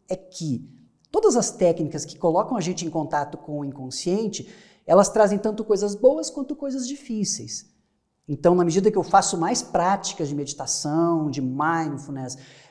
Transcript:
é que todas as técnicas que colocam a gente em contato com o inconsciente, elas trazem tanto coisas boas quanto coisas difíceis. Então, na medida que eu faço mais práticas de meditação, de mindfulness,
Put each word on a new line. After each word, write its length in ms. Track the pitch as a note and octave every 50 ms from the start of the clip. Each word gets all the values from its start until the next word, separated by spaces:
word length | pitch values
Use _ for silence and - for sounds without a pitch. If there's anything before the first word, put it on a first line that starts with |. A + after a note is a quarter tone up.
| _ -
é 60 | F#3
que 540 | - - - - - E3 D3+ B2 F#2+ E2 - - - _ _ _ _ _ _
todas 280 | - G#4+ A4 G4+ A#3 A#3+
as 140 | F#3+ -
técnicas 520 | - - F#3 E3+ E3 E3+ D#3+ D3 - D3 -
que 140 | - - -
colocam 400 | - E3+ D#3+ F#3 G#3+ - C4 G#3
a 40 |
gente 240 | D#3 F3+ F3 - E3+
em 40 | D#3+
contato 480 | D3+ D#3+ D3 C3 - D3 C#3+ D3 - D3
com 220 | - - D3 D3
o 60 | C#3+
inconsciente, 840 | C3+ C3 - C3 B2+ B2+ - - F3 F#3 G#3+ A3+ G3+ - - - - - - - - _ _ _
elas 240 | - E3 F#3+ G3 G3
trazem 280 | - A3 G#3+ G3 G#3 G3
tanto 260 | - A3 G#3 A3 G#3+
coisas 320 | - G#3 F#3 G#3 G3+ G3+
boas 340 | G#3 A#3 C4 D4 D#4+ D#4 -
quanto 260 | - D4 C4+ C#4 D4
coisas 300 | - C#4+ C#4 C4 C4+ B3
difíceis. 840 | A#3+ C#4+ C#4+ - - A3+ G#3+ G3 - - - A#2+ A#2 - - - _ _ _ _ _ _ _ _ _ _ _ _ -
Então, 280 | C#3+ - - F3 F3+
na 80 | F3+ F3
medida 260 | E3+ D#3+ G3 G3 G#3+
que 80 | - F#3+
eu 60 | D#3+
faço 340 | - - G3 F#3 - - E3+
mais 240 | E3 F#3+ B3 -
práticas 680 | - - - F3+ E3+ F#3 G3+ F#3+ - - - - D#3+ C#3
de 60 | D3
meditação, 920 | C#3+ C#3+ C3+ - - C3+ - - - - D3 D3+ D#3+ E3+ E3+ E3+ D#3+ D#3 D3
de 120 | B2+ C#3+
mindfulness, 960 | C3 B2+ C3 C#3 D3+ D#3+ E3 E3 D#3+ D3 C#3+ C3 - - C#3 C3+ C3 B2 C3 - - - - - - _